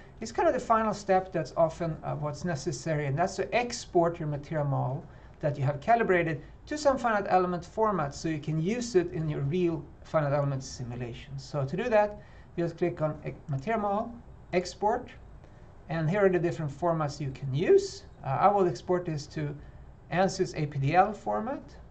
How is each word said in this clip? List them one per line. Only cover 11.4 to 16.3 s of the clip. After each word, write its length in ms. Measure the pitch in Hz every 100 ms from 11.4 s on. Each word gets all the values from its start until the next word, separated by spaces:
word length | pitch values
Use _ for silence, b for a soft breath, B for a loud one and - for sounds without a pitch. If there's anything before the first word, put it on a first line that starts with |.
| - 147 135
to 100 | 175
do 140 | 247
that, 320 | 214 208 208 B B B -
just 200 | 170 -
click 240 | 175 -
on 180 | 156 - 143
e-, 40 | - -
material 320 | 135 214 226
model, 340 | 208 214 233 - - - -
export, 560 | 180 180 - 208 247 - - - - B B B B -
and 200 | 165 156
here 140 | 208
are 60 |
the 100 | 196